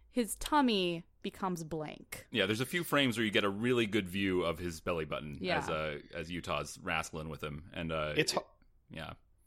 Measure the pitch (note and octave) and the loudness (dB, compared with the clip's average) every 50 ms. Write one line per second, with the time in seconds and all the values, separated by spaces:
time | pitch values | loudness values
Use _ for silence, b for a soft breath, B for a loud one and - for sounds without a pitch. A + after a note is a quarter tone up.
0 | - - - B3+ A#3+ G3 - - - - - D4+ C#4 B3 A3 G3 F#3 F3 E3+ E3 | -20 -4 0 0 0 0 -2 -4 -2 2 4 6 6 6 6 4 4 2 0 -2
1 | E3+ - _ _ - G3+ - - - F#3+ F3+ E3 E3+ D#3 E3 D#3+ D#3 - - - | -6 -10 _ _ -10 -10 -6 -4 -2 -2 -2 -2 -4 -6 -6 -6 -6 -8 -10 -14
2 | - - - - - - - A#2 G2 F#2+ A2 G#2+ B2+ - - F3+ E3+ - - C#3+ | -14 -14 -14 -14 -12 -2 2 2 4 4 4 2 0 0 0 -2 0 2 4 4
3 | C#3 B2+ A2 A2+ A#2 G#2+ G2 A2 G2+ G2+ G2 G2+ A2+ B2 B2+ A#2+ A#2 G#2+ F#2+ A2 | 4 4 4 2 2 4 4 4 4 4 2 2 2 2 4 4 4 4 2 2
4 | F#2+ F2+ F2 G2 G2 F#2+ F#2 F2+ E2+ E2 E2+ F2 F2+ F2 E2 D#2+ - G2+ F2+ E2 | 0 2 0 0 2 4 4 4 4 2 0 0 -2 -6 -6 -4 -4 -2 0 0
5 | D#2+ D2 D2+ C2 C2 D2+ D2 C#2+ F#3 F#3 E3+ D3+ C#3 A2 E2 D#2 D#2 D#2 D2 D2 | -2 -2 -4 -6 -6 -6 -8 -6 -4 -2 -2 -2 0 -2 -2 -2 -2 -2 -4 -6
6 | - - - E2+ E2 D#2+ F2 E2+ D#2+ - E2 D2 D2+ D2 - - - F#2 E2+ D#2+ | -10 -10 -10 -10 -8 -6 -6 -6 -4 -2 -2 -4 -4 -6 -10 -10 -6 -2 -2 -2
7 | D#2+ - - E2 D#2 D#2+ D2+ C#2+ - D2+ D2 D2 D#2+ - - - E2+ D#2+ D#2+ D#2 | -2 -4 -6 -8 -8 -8 -8 -8 -8 -8 -8 -8 -10 -10 -8 -6 -4 -2 -2 0
8 | D2+ D2+ D2+ - D#3 - - - - - - _ _ _ _ _ _ _ - - | 0 0 0 0 0 2 0 -2 -4 -4 -12 _ _ _ _ _ _ _ -14 -12
9 | D2+ D2+ - - _ _ _ _ _ | -12 -12 -12 -14 _ _ _ _ _